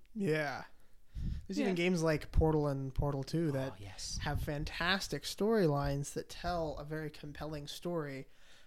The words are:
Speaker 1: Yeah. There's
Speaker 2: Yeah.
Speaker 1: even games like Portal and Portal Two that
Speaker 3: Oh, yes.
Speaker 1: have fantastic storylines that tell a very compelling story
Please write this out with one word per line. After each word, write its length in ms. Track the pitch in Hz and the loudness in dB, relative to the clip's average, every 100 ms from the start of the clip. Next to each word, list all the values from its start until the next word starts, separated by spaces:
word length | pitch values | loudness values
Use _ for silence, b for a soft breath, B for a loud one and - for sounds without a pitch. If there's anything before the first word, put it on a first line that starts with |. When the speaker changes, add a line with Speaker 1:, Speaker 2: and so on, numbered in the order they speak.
| - 220 | -12 -2
Speaker 1:
Yeah. 480 | 196 156 143 120 - - - - - B B B - | 2 2 0 -4 -10 -16 -16 -18 -12 B B B -2
There's 100 | 190 | 0
Speaker 2:
Yeah. 80 | 202 | 2
Speaker 1:
even 100 | 175 | 4
games 280 | 180 175 | 4 4
like 280 | 160 151 - | 4 2 2
Portal 360 | - 160 156 147 | 4 6 6 4
and 260 | 135 135 | 0 -2
Portal 300 | - 143 139 | 0 0 0
Two 280 | 135 160 160 | 0 0 2
that 200 | 135 131 | 0 -2
Speaker 3:
Oh, 40 | - | -6
yes. 400 | 98 - - - | -12 -10 -6 -4
Speaker 1:
have 180 | 151 147 | 0 0
fantastic 840 | - 147 147 - 170 190 - - | 0 -2 -4 0 2 2 0 -4
storylines 880 | - - 202 220 165 143 143 139 139 | -4 0 4 6 6 4 2 0 -2
that 160 | - - | -6 -8
tell 480 | - 170 175 160 - | -6 -4 -2 -2 -4
a 40 | 147 | -6
very 240 | 156 151 | -6 -6
compelling 580 | - 147 139 151 151 147 | -8 -10 -8 -6 -6 -8
story 600 | - 180 170 147 135 - b b b | -8 -2 -2 -2 -6 -10 b b b